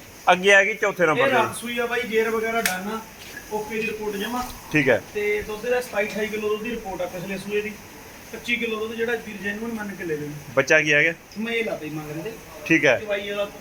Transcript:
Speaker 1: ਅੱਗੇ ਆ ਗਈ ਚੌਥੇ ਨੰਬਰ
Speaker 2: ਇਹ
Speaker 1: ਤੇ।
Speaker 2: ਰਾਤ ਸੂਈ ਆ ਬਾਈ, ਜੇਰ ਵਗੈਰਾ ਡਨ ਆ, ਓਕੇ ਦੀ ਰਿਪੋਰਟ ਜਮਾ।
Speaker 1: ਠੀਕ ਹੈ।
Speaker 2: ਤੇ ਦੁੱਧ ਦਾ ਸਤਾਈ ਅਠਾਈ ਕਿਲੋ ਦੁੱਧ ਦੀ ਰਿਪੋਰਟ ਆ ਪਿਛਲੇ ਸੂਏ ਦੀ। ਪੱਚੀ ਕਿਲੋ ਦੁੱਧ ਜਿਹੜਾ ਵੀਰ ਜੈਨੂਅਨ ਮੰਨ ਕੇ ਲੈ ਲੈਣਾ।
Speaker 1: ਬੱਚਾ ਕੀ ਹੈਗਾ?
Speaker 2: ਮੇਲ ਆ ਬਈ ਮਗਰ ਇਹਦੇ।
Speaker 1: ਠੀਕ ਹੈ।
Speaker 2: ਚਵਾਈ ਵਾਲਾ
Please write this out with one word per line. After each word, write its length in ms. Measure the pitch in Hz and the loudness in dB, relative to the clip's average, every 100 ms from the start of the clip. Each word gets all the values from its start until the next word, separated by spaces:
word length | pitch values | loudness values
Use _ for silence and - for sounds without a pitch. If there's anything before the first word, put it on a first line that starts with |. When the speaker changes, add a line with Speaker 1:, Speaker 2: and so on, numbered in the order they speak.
| - - - | -10 -2 4
Speaker 1:
ਅੱਗੇ 220 | 180 190 | 6 8
ਆ 100 | 202 | 8
ਗਈ 100 | 196 | 6
ਚੌਥੇ 320 | 214 208 180 165 | 2 0 2 4
ਨੰਬਰ 160 | 156 | 4
Speaker 2:
ਇਹ 60 | 269 | 4
Speaker 1:
ਤੇ। 40 | |
Speaker 2:
ਰਾਤ 240 | 247 220 - | 4 2 -2
ਸੂਈ 240 | 233 240 | -4 -2
ਆ 60 | 240 | -2
ਬਾਈ, 160 | 240 | -2
ਜੇਰ 280 | 233 220 226 | 0 2 2
ਵਗੈਰਾ 320 | 226 226 226 | 0 0 0
ਡਨ 100 | 220 | 0
ਆ, 280 | 185 196 220 - - - - - | -2 -4 -6 -8 -16 -16 -14 -10
ਓਕੇ 240 | 214 208 220 | -8 -6 -4
ਦੀ 120 | 208 | -4
ਰਿਪੋਰਟ 280 | 214 208 196 | -4 -6 -4
ਜਮਾ। 320 | 220 247 247 - - | -4 -4 -6 -10 -2
Speaker 1:
ਠੀਕ 180 | 151 131 | 2 4
ਹੈ। 120 | 117 - | 4 2
Speaker 2:
ਤੇ 280 | - 208 208 | -2 0 0
ਦੁੱਧ 280 | 208 214 240 | -2 -6 -2
ਦਾ 120 | 247 | -2
ਸਤਾਈ 260 | 247 214 208 | 0 -2 -2
ਅਠਾਈ 200 | 196 214 | -2 -4
ਕਿਲੋ 220 | 214 214 | -2 -2
ਦੁੱਧ 140 | 214 | -2
ਦੀ 80 | 233 | -4
ਰਿਪੋਰਟ 300 | 226 196 175 | -6 -6 -6
ਆ 40 | 175 | -6
ਪਿਛਲੇ 320 | 180 190 190 | -6 -8 -8
ਸੂਏ 240 | 202 208 | -4 -2
ਦੀ। 100 | 214 208 - - - - - | -4 -8 -14 -18 -18 -18 -16
ਪੱਚੀ 240 | 226 - 240 | -10 -4 -2
ਕਿਲੋ 240 | 233 214 | -2 -2
ਦੁੱਧ 140 | 220 | -4
ਜਿਹੜਾ 180 | 226 226 | -2 -2
ਵੀਰ 260 | 233 214 202 | -2 -4 -8
ਜੈਨੂਅਨ 280 | 196 208 233 | -6 -4 -4
ਮੰਨ 240 | 220 202 180 | -6 -6 -8
ਕੇ 80 | |
ਲੈ 120 | 175 151 | -4 -4
ਲੈਣਾ। 180 | 147 147 - - | -4 -10 -2 0
Speaker 1:
ਬੱਚਾ 260 | 135 156 | 6 6
ਕੀ 120 | 151 | 6
ਹੈਗਾ? 200 | 147 160 165 - 196 | 6 4 2 -8 -8
Speaker 2:
ਮੇਲ 320 | 226 233 214 | -4 -2 -2
ਆ 60 | 170 | -4
ਬਈ 140 | 151 | -6
ਮਗਰ 280 | 156 151 151 | -8 -8 -8
ਇਹਦੇ। 140 | 170 - - - - | -8 -10 -14 -8 2
Speaker 1:
ਠੀਕ 200 | 165 143 | 6 6
ਹੈ। 140 | 113 | 4
Speaker 2:
ਚਵਾਈ 300 | 107 202 202 | 2 -2 -2
ਵਾਲਾ 180 | 202 202 - | -4 -4 -6